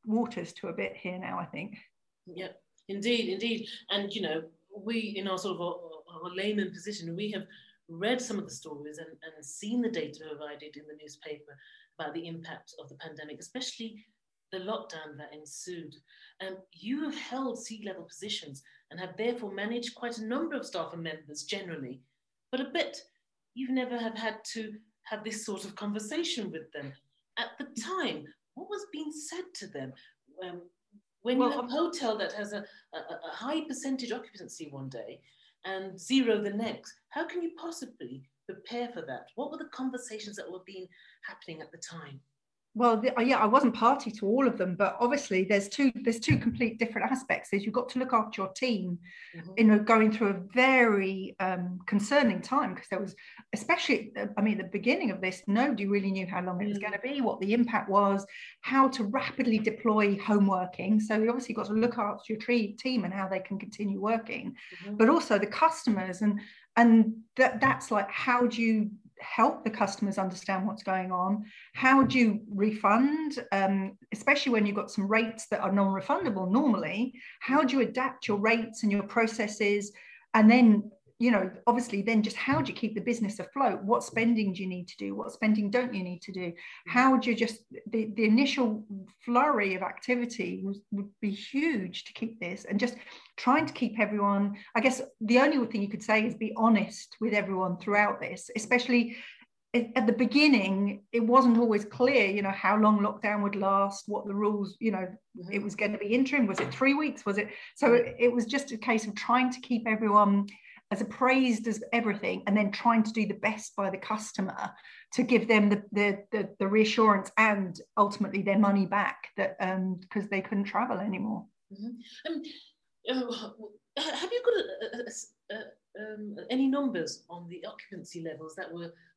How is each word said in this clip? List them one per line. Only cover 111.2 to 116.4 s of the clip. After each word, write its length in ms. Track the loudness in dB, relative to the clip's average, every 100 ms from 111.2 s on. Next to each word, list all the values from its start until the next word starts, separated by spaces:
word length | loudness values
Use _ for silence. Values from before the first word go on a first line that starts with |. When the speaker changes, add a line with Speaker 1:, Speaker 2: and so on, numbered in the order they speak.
| 4 4 4 2 0
Speaker 1:
as 160 | -4 -2
everything, 520 | -2 0 -2 -4 -4 2
and 100 | 2
then 160 | 2
trying 300 | 2 4 4
to 100 | 4
do 140 | 0 -2
the 80 |
best 420 | -2 -4 -4 -8 -4
by 140 | -4
the 80 | -4
customer 760 | -6 -6 -6 -6 -4 -4 -10 -12 -20 -20 -8
to 100 | -2
give 240 | 4 4 6
them 200 | 6 6
the, 120 | 4 0
the, 320 | 0 2 0 -4
the, 180 | -4